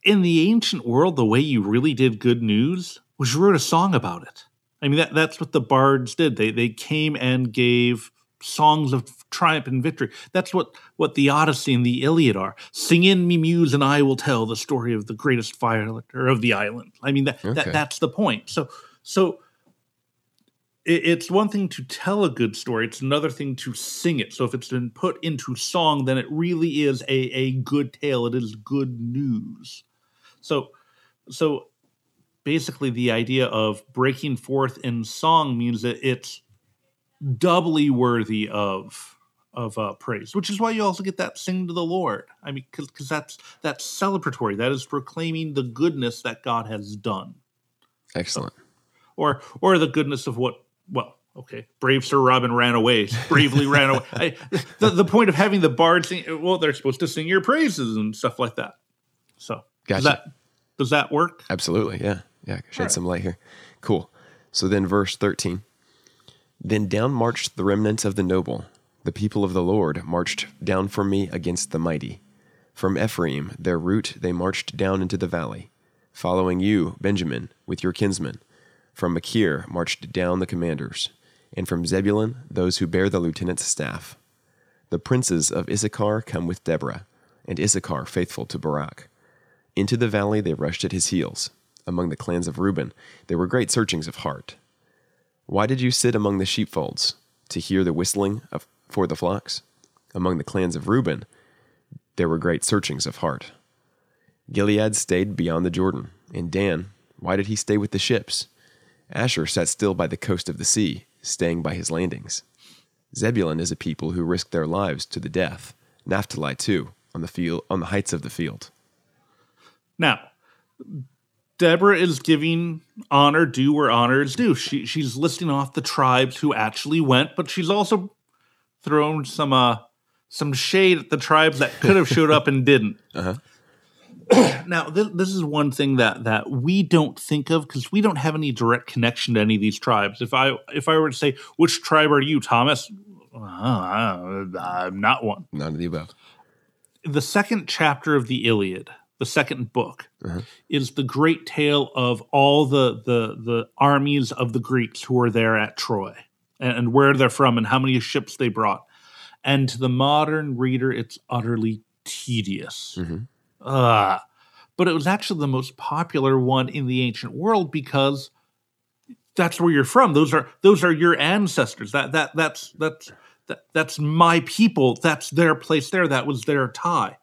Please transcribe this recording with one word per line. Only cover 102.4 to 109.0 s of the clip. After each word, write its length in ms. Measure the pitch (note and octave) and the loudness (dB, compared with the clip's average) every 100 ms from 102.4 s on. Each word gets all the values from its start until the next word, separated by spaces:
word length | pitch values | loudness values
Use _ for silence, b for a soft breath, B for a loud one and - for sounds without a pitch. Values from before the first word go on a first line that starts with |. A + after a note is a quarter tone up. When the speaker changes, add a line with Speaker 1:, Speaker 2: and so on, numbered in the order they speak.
| E2 D#2+ | -2 -2
Speaker 2:
searchings 420 | - G#2 - C#2 C#2+ | 0 -2 -2 -6 -8
of 120 | - | -4
heart. 340 | E2 C2+ - _ _ _ _ _ _ _ _ _ - | -6 -6 -14 _ _ _ _ _ _ _ _ _ -8
Gilead 460 | - G2+ G#2 G#2+ G#2+ | 0 2 2 2 -2
stayed 400 | - F2+ G2+ F#2+ | -2 0 0 -2
beyond 280 | E2+ E2 | -2 0
the 60 | F2+ | -2
Jordan, 400 | F2 F#2 D2 - _ _ | 0 -2 -2 -10 _ _
and 160 | - E2+ | -10 -6
Dan, 400 | F#2 G2 E2 F#2+ _ _ _ | -2 0 -2 -6 _ _ _
why 160 | F2+ F#2+ | -2 -2
did 100 | G2+ | 0
he 80 | |
stay 220 | G#2+ - G#2 | -4 0 0
with 160 | G2+ | 0
the 80 | G2 | -4
ships? 480 | - A#2+ - - - b b b b b | 0 -2 -2 -8 -8 b b b b b